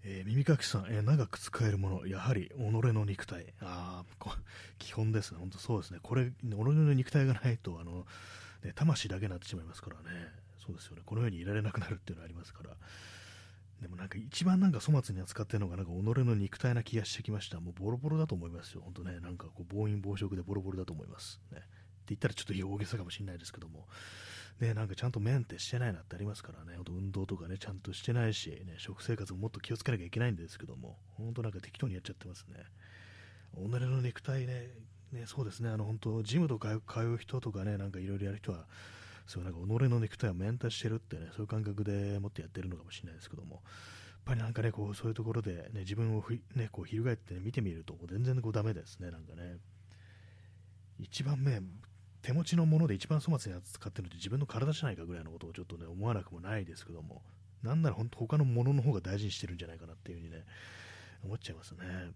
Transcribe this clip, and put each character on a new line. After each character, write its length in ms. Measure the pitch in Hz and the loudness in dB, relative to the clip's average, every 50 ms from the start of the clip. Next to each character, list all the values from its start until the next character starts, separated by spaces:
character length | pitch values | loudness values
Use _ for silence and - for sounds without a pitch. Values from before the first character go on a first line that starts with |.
| 95 | -6
え 140 | 98 98 95 | -6 -6 -4
ー、 40 | 92 | -2
耳 180 | 101 113 135 139 | 2 4 4 8
か 140 | - 156 139 | 8 6 6
き 80 | - | 6
さ 140 | - - 104 | 2 0 0
ん、 40 | 95 101 | 0 2
え 80 | 113 104 | 2 4
ー、 40 | |
長 240 | 104 113 147 151 120 | 6 8 8 8 6
く 140 | - - - | 4 0 -8
使 260 | - - - - 117 | -8 -6 0 4 4
え 40 | 107 | 4
る 80 | 101 95 | 6 4
も 100 | 98 95 | 4 2
の、 180 | 92 90 - | 2 0 0
や 140 | 95 95 92 | -2 -2 0
は 140 | 92 117 131 | 2 4 4
り 160 | 98 90 - | 4 2 -2
己 60 | - 139 | -4 -2
の 480 | 120 107 110 113 113 123 113 107 107 | 2 2 4 6 6 6 6 6 4
肉 200 | 101 98 - - | 4 2 -2 -4
体。 280 | - - 87 85 - - - | -6 -6 -8 -8 -10 -12 -10
あ 440 | 98 92 90 87 87 90 90 90 90 | -8 -6 -6 -4 -6 -6 -6 -8 -10
ー、 80 | - - - | -12 -14 -8
こ-、 120 | - - - - - - - - - - - - | -6 -4 -4 -4 -6 -8 -14 -16 -16 -16 -14 -14
基 100 | - - | -12 -6
本 220 | - - 110 110 | 0 2 4 4
で 100 | 110 110 | 4 4
す 100 | 101 - | 2 0
ね。 80 | - 85 | -6 -8
ほ 60 | 90 | -8
ん 40 | 92 | -8
と 80 | - - | -8 -8
そ 200 | - - 117 101 | -2 0 0 0
う 20 | |
で 60 | 85 | 0
す 80 | - 92 | -2 -10
ね。 40 | 87 | -12
こ 120 | - - 120 | -4 2 2
れ、 120 | 131 127 | 4 4
己 80 | 123 127 - | 2 0 -4
の 500 | - 117 107 101 110 127 147 156 156 147 | -4 -2 0 2 4 6 8 8 10 10
肉 180 | 143 131 127 - | 8 8 6 6
体 140 | - 151 139 | 6 6 8
が 80 | 131 | 8
な 180 | 127 - - 131 | 6 6 4 2
い 60 | 117 | 2
と、 240 | 113 - - 85 82 | 2 -2 -6 -6 -4
あ 40 | 85 | -6
の、 200 | 87 85 90 90 - - - - - - - - - - - | -6 -6 -6 -8 -8 -12 -16 -14 -14 -14 -14 -16 -16 -18 -8
ね、 100 | - 92 - | -8 -8 0
魂 340 | - 147 165 147 - - 101 | 4 6 6 6 6 2 -2
だ 100 | 95 95 | -2 0
け 80 | 104 | 0
に 40 | 104 | -2
な 60 | 90 | -2
っ 20 | 90 | -4
て 100 | - - | -6 -6
し 80 | - | -6
ま 60 | 90 | -6
い 20 | 80 | -6
ま 100 | 82 85 | -8 -12
す 60 | - | -12
か 100 | - 101 | -12 -12
ら 60 | 92 - | -12 -12
ね。 260 | 80 82 87 87 85 85 - - - - - - | -10 -10 -8 -8 -10 -10 -12 -18 -20 -20 -20 -14
そ 160 | - - 92 | -10 -10 -10
う 20 | |
で 60 | 85 | -10
す 40 | - - | -10 -14
よ 80 | - | -14
ね。 60 | 80 92 | -16 -8
こ 100 | - 107 | -4 0
の 60 | 110 | 2
世 80 | 120 117 | 2 2
に 80 | 95 85 | 0 0
い 60 | 87 | -2
ら 80 | 95 104 | 0 0
れ 80 | 107 | 2
な 100 | 104 107 | 2 2
く 80 | - 110 | 0 0
な 80 | 95 - | -2 -2
る 60 | 107 | -4
っ 20 | |
て 160 | 95 - - | -6 -6 -8
い 0 | |
う 40 | - | -10
の 40 | 82 | -8
は 60 | 85 | -8
あ 20 | 85 | -12
り 60 | 85 | -10
ま 100 | 85 85 | -10 -12
す 80 | - | -12
か 100 | - - - | -14 -14 -14
ら。 120 | - - - - - - - - - - - - - - - - - - - - - - - | -14 -14 -14 -16 -16 -16 -16 -16 -16 -16 -16 -16 -16 -18 -18 -18 -20 -20 -20 -20 -20 -14 -12
で 80 | - 87 | -12 -10
も 80 | 90 | -8
な 80 | 90 92 | -8 -8
ん 40 | 98 | -6
か 80 | - | -6
一 280 | - 113 139 - - 170 | -6 -8 -6 -2 2 6
番 160 | 185 185 185 | 6 8 8
な 80 | 196 190 | 8 8
ん 40 | |
か 60 | 156 113 | 6 6
粗 240 | - - 151 135 | 6 6 6 6
末 120 | 120 - 98 | 6 2 -2
に 60 | 92 | -4
扱 220 | 92 - - - | -4 -4 -2 -4
っ 40 | 110 | -2
て 80 | - - | 2 2
る 40 | 107 | 2
の 100 | 101 92 | 2 2
が 80 | 87 | 0
な 60 | 92 | -2
ん 40 | 98 | -2
か 60 | 85 | -2
己 40 | 87 90 98 110 120 135 127 | 0 2 4 4 6 6 6
の 100 | 120 113 | 6 6
肉 240 | 104 98 98 - - | 6 4 2 0 0
体 160 | - 127 120 | 2 4 4
な 80 | 120 | 4
気 140 | 113 - - | 2 2 0
が 80 | 113 104 | 0 0
し 100 | - - | 0 -4
て 80 | - | -4
き 100 | - - | -4 -2
ま 80 | 107 104 | -2 -2
し 100 | - - | -2 -4
た。 100 | - 85 | -8 -8
も 100 | 85 87 | -6 -8
う 40 | 85 | -6
ボ 160 | 90 95 104 | -4 -2 0
ロ 80 | 120 123 | 0 0
ボ 100 | 135 151 | 0 2
ロ 80 | 156 | 4
だ 100 | 160 156 | 4 4
と 80 | 151 - | 2 2
思 120 | 90 82 | -2 -2
い 40 | 85 | -4
ま 120 | 85 85 | -8 -8
す 140 | - - - | -10 -10 -12
よ。 60 | - | -12
ほ 80 | 78 90 | -10 -10
ん 40 | 92 | -10
と 80 | 90 | -8
ね、 180 | 90 90 90 85 | -6 -6 -6 -6
な 80 | 85 87 | -6 -8
ん 60 | 90 | -8
か 120 | 87 - - | -8 -8 -12
こ 180 | - - 90 85 | -10 -12 -10 -2
う 60 | 98 | 0
暴 140 | 101 107 107 | 2 4 4
飲 120 | 104 101 | 2 2
暴 160 | 95 98 101 | 0 -2 -2
食 200 | 95 104 98 98 | 0 0 0 0
で 60 | 92 | -2
ボ 120 | 87 90 98 | -2 0 -2
ロ 80 | 101 | 0
ボ 80 | 92 98 | 0 -2
ロ 80 | 92 92 | -2 -2
だ 80 | 92 | -2
と 60 | - | -4
思 120 | 85 78 - | -4 -6 -6
い 40 | - | -8
ま 100 | - - | -12 -12
す。 220 | - - - - - - | -12 -12 -12 -14 -16 -14
ね。 80 | - - | -14 -14
っ 20 | |
て 60 | - - - - - - - - - - | -14 -16 -20 -20 -20 -20 -20 -20 -6 -6
言 80 | 104 | -4
っ 20 | - | 2
た 100 | - 123 | 2 0
ら 60 | - | 0
ち 80 | - | 0
ょ 20 | - | -4
っ 20 | |
と 200 | - 101 95 95 | -2 0 0 0
大 100 | 95 101 101 | 0 0 -2
げ 80 | 104 | -2
さ 100 | - - | -2 -2
か 80 | 110 92 | -4 -4
も 60 | 87 | -6
し 80 | - - | -6 -6
れ 60 | 104 | -6
な 80 | 95 90 | -6 -6
い 40 | 85 | -8
で 60 | 80 | -10
す 80 | - | -12
け 80 | - - | -12 -12
ど 80 | 85 80 | -14 -14
も。 200 | 80 73 - - - - - - - - - - - - - - - - | -14 -14 -16 -16 -16 -16 -14 -14 -14 -14 -14 -14 -14 -14 -14 -16 -4 0
ね、 120 | 120 117 | 2 2
な 120 | 113 107 110 | 2 2 0
ん 40 | 101 | -2
か 60 | 95 | -2
ち 80 | - | 0
ゃ 60 | - 123 | 0 0
ん 40 | |
と 80 | 120 113 | 2 2
メ 160 | 101 113 135 | 4 4 4
ン 80 | 139 117 | 4 2
テ 140 | - - 90 | 0 -4 -8
し 120 | - - | -4 -2
て 80 | - 120 | 0 0
な 100 | 127 117 | 2 0
い 40 | |
な 80 | 95 85 | 0 -2
っ 40 | - | -6
て 100 | - - | -10 -6
あ 40 | 87 | -4
り 80 | 101 | -2
ま 80 | 104 104 | -4 -4
す 80 | - | -4
か 100 | - - | -10 -14
ら 120 | - - 80 | -14 -14 -14
ね。 120 | 85 85 | -12 -10
ほ 60 | 87 | -10
ん 20 | 90 | -8
と 80 | 85 | -6
運 180 | 87 90 98 98 | -4 -2 -2 -2
動 160 | 95 98 95 | 0 -2 0
と 100 | 92 98 | 0 -2
か 120 | 90 82 85 | -4 -4 -6
ね、 100 | 92 101 | -6 -6
ち 80 | - | -4
ゃ 60 | - | -6
ん 80 | 98 95 | -8 -6
と 120 | 98 - | -6 -8
し 100 | 95 - | -8 -4
て 100 | - - | 0 2
な 140 | 117 123 117 | 2 4 4
い 80 | 110 107 | 4 2
し、 160 | - - - | 0 -4 -6
ね、 260 | - - 95 92 82 - | -8 -8 -10 -12 -10 -10
食 240 | - - 95 - | -10 -10 -10 -8
生 140 | - - 120 | -2 -2 -2
活 160 | 110 101 92 | 0 -2 -4
も 80 | 95 92 | -4 -2
も 80 | 101 113 | -4 -4
っ 20 | |
と 100 | - 104 | -4 -6
気 120 | - - | -4 -4
を 40 | 120 | -4
つ 80 | 110 - | -2 0
け 60 | - | 0
な 80 | 120 104 | 0 0
き 40 | |
ゃ 20 | 87 | -2
い 60 | 87 | -2
け 100 | - 110 | 0 2
な 80 | 120 123 | 2 2
い 40 | |
ん 40 | 107 | 2
で 120 | 82 85 82 | 0 -4 -10
す 100 | - - | -12 -12
け 80 | - | -12
ど 100 | - 60 | -12 -10
も、 220 | 64 60 - - - - - - | -10 -10 -12 -12 -14 -18 -16 -12
ほ 120 | - 110 113 | -8 -6 -4
ん 40 | 117 | -4
と 80 | 123 | -2
な 60 | 117 110 | -2 -2
ん 40 | |
か 80 | 98 98 | -4 -6
適 180 | - - - - | -10 -12 -4 -2
当 100 | - 123 | -2 -2
に 60 | 92 | -2
や 60 | 90 | -4
っ 20 | |
ち 80 | - - | -6 -8
ゃ 20 | |
っ 40 | - | -12
て 120 | - - 95 | -10 -10 -12
ま 60 | 90 | -12
す 120 | - - - | -12 -14 -16
ね。 80 | - - - - - - - - - - - - - - - - - - - - - | -16 -16 -16 -18 -20 -20 -20 -20 -20 -18 -18 -18 -18 -18 -18 -20 -20 -20 -18 -16 -10
己 40 | - | -6
の 420 | 92 104 117 123 127 127 131 131 | -4 -2 0 0 2 4 4 4
肉 220 | 123 123 117 - | 4 2 0 -2
体 240 | - - 131 135 127 | -4 -2 0 0 0
ね、 240 | 127 127 123 120 127 123 117 110 - - - - - | 0 -2 -4 -6 -8 -12 -16 -16 -18 -18 -20 -14 -10
ね、 140 | - 120 117 | -8 -8 -8
そ 160 | - - - | -6 -4 -2
う 20 | 127 | -2
で 60 | 107 | -2
す 100 | - - | -2 -2
ね。 100 | 117 117 | -2 0
あ 60 | 110 | 2
の、 80 | 107 104 | 0 0
ほ 80 | 107 | 0
ん 60 | 110 107 | -2 0
と 240 | - 113 107 113 | 0 0 2 2
ジ 160 | 110 104 120 170 | 2 4 4 4
ム 100 | 175 151 | 6 6
と 100 | 127 107 | 2 0
か 220 | - 107 107 110 - - | 0 0 0 0 -2 -4
通 120 | - 117 | -2 0
う 180 | 113 117 117 113 | 2 2 2 0
人 220 | - - - 127 | -2 -2 -4 -2
と 120 | - 120 | -2 -2
か 120 | 101 98 95 | -2 0 0
ね、 140 | 104 104 98 | 0 0 0
な 80 | 98 | -2
ん 60 | 98 | -2
か 60 | 95 95 | -4 -4
色 160 | 92 95 98 | -2 -2 0
々 100 | 98 101 | 0 0
や 60 | 98 | -2
る 60 | 98 104 | -2 -2
人 140 | - - | -2 -4
は、 160 | 95 82 82 - - - - - - - - - - - - | -4 -4 -6 -12 -16 -18 -16 -16 -16 -16 -18 -18 -18 -18 -16
そ 140 | - - 92 | -8 -6 -4
う、 40 | 87 | -4
な 60 | 92 | -4
ん 20 | 87 | -4
か 40 | 82 | -4
己 280 | 87 101 110 117 131 131 | 0 2 4 6 6 8
の 120 | 120 120 | 8 6
肉 160 | 113 104 - | 4 2 0
体 140 | - - 107 | 0 0 0
を 40 | 90 | 2
メ 160 | 87 92 104 | 2 2 2
ン 80 | 120 120 | 2 2
テ 120 | - 117 | 0 0
し 100 | 110 - | -2 0
て 80 | - 113 | 0 0
る 80 | 110 | 0
っ 20 | 113 | 0
て 160 | - - - | -2 -6 -10
ね、 140 | 80 80 165 | -8 -8 -10
そ 60 | - - | -6 -6
う 20 | |
い 20 | 107 | -4
う 20 | |
感 160 | 104 107 107 110 | -2 0 0 0
覚 180 | 104 101 101 | 0 0 0
で 360 | 104 101 101 101 101 101 101 101 | 2 2 2 2 2 2 2 0
も 80 | 98 101 | 0 -2
っ 20 | |
て 120 | - - | -4 -6
や 40 | - | -10
っ 40 | - | -6
て 100 | - 95 | -6 -6
る 60 | 90 92 | -4 -4
の 80 | 90 | -6
か 80 | 80 82 | -6 -8
も 60 | 92 | -12
し 120 | - - | -12 -12
れ 40 | - | -12
な 60 | 85 | -12
い 20 | 82 | -12
で 60 | - | -14
す 80 | - - | -14 -12
け 60 | - | -12
ど 80 | - - | -10 -10
も、 120 | 78 71 | -12 -12
や 40 | - | -14
っ 20 | - - - - - - - - - - - - - | -16 -16 -16 -16 -16 -16 -16 -16 -16 -18 -18 -10 -2
ぱ 100 | - 131 | 0 0
り 60 | 113 | 2
な 80 | 113 113 | 2 0
ん 40 | |
か 100 | 117 117 | 0 2
ね、 80 | 110 117 | 2 2
こ 180 | 107 - 104 101 | 2 0 -2 -2
う、 60 | 101 | -2
そ 100 | - - | -2 -2
う 40 | 113 | -2
い 20 | |
う 40 | 110 | 0
と 100 | - 110 | 0 -2
こ 80 | 113 | 0
ろ 100 | 110 117 | 0 0
で 260 | 107 104 90 85 - - | 0 0 -2 -4 -6 -6
ね、 80 | 113 107 | -6 -6
自 160 | 92 92 101 | -4 -2 0
分 200 | 110 113 113 110 | 2 2 4 4
を 40 | 107 | 2
ふ 140 | 101 - 117 | 2 0 -2
い-、 80 | 117 - - - | -2 -4 -4 -2
ね、 140 | 131 113 107 | -2 -2 0
こ 120 | - - | -2 -6
う、 20 | 87 | -6
翻 280 | - - 110 113 127 | -2 0 2 2 2
っ 40 | 117 | 2
て 180 | 110 - - 90 | 0 -4 -8 -6
ね、 60 | 90 | -4
見 120 | 92 110 | -4 -2
て 80 | 123 - | 0 0
み 100 | 107 95 | 0 0
る 140 | 82 82 80 | 0 -2 -8
と、 100 | - - | -10 -12
も 100 | - 87 | -10 -8
う 20 | |
全 180 | 85 90 104 123 | -4 0 2 2
然 160 | 127 127 127 | 4 4 4
こ 100 | 113 113 | 2 2
う、 20 | |
ダ 100 | 107 110 | 2 2
メ 100 | 104 113 | 2 2
で 120 | 107 85 76 | 0 0 -4
す 140 | - - - | -10 -10 -8
ね、 100 | 90 87 | -8 -8
な 80 | 82 80 | -8 -10
ん 60 | 80 | -12
か 100 | 80 80 | -14 -12
ね。 240 | 80 87 87 87 90 - - - - - - - - - - - - - - - - - - - - - - - - - - - - | -12 -10 -10 -10 -12 -14 -18 -20 -20 -20 -20 -20 -20 -20 -20 -20 -20 -20 -20 -20 -20 -20 -20 -20 -20 -20 -20 -20 -20 -20 -20 -14 -14
一 240 | - - - - | -14 -10 -4 -2
番 200 | 135 139 147 131 135 | 0 2 2 4 4
ね、 160 | 139 127 104 92 92 87 107 - - - - - - - - | 4 2 2 0 -4 -10 -14 -16 -18 -20 -20 -20 -20 -20 -8
手 100 | - - | -2 2
持 100 | 127 160 165 | 2 2 4
ち 120 | - - | 6 6
の 80 | 170 165 | 8 8
も 140 | 160 156 156 | 10 10 8
の 80 | 170 | 8
で 80 | 143 101 | 6 4
一 120 | 95 - | 2 2
番 140 | - 156 151 | 2 2 2
粗 180 | - - 160 127 | 4 4 2 2
末 140 | - 104 | 2 -2
に 60 | 92 87 | -4 -6
扱 320 | 95 - - - - - | -8 -10 -12 -8 -8 -6
っ 20 | |
て 60 | - - | -6 -4
る 60 | 95 | -6
の 40 | 87 | -6
っ 20 | |
て 60 | 85 | -6
自 140 | 85 90 98 | -8 -4 0
分 100 | 110 135 | 2 2
の 60 | 143 | 0
体 260 | - - 113 131 143 | 2 2 2 2 2
じ 80 | 151 156 | 2 2
ゃ 60 | 165 | 2
な 60 | 135 | 0
い 40 | 98 | 0
か 80 | 82 82 | -2 -4
ぐ 100 | 85 87 | -6 -6
ら 60 | 85 | -6
い 40 | 80 | -6
の 60 | 80 | -8
こ 80 | 80 - | -10 -10
と 80 | - | -10
を 60 | 82 | -8
ち 80 | 85 - | -8 -8
ょ 20 | |
っ 40 | 90 | -8
と 100 | 90 90 | -8 -8
ね、 100 | 82 85 | -10 -8
思 200 | 80 85 92 101 | -8 -4 -2 0
わ 80 | 117 117 | 2 2
な 100 | 101 92 | 0 -2
く 80 | 92 | -4
も 80 | 87 85 | -10 -10
な 180 | 87 95 110 107 | -6 -2 -2 -2
い 60 | 95 | -2
で 100 | 82 80 | -4 -8
す 120 | - - | -14 -12
け 60 | - | -12
ど 100 | 85 82 | -12 -10
も、 200 | 78 73 - - - - - - - - - - | -10 -12 -12 -14 -16 -18 -20 -20 -20 -20 -14 -6
な 120 | - 110 135 | -2 0 2
ん 80 | 160 | 4
な 80 | 165 147 | 4 4
ら 60 | 92 | 2
ほ 60 | - | 0
ん 60 | 113 120 | -2 -4
と 100 | - - | -2 -4
他 200 | 120 113 151 151 | -2 2 4 6
の 60 | 147 | 6
も 200 | 131 120 120 120 | 6 6 4 6
の 80 | 131 | 6
の 100 | 143 139 | 6 6
方 100 | 117 143 | 6 4
が 80 | 131 95 | 4 4
大 180 | 85 90 95 104 | 0 0 0 0
事 80 | 104 | 0
に 40 | 101 | 0
し 80 | 92 - | -2 -2
て 60 | - | -4
る 80 | - 87 | -6 -6
ん 40 | 85 | -6
じ 60 | 85 | -8
ゃ 40 | 82 | -10
な 60 | 82 | -10
い 40 | 80 | -12
か 80 | 82 | -12
な 60 | 82 | -14
っ 40 | 82 | -16
て 160 | 95 - - | -14 -12 -10
い 20 | 87 | -10
う 20 | 82 | -10
ふ 40 | |
う 20 | 82 | -10
に 60 | 82 | -10
ね、 140 | 82 80 80 - - - - - - - - - - - - - - - | -10 -12 -12 -14 -16 -16 -16 -16 -16 -16 -16 -16 -16 -16 -16 -18 -16 -10
思 120 | - 98 107 | -6 -6 -6
っ 40 | 113 | -6
ち 120 | - - | -6 -8
ゃ 20 | |
い 40 | 92 | -10
ま 80 | 85 - | -10 -12
す 80 | - - | -14 -12
ね。 60 | 87 90 90 92 92 90 87 - | -8 -6 -4 -4 -4 -4 -6 -10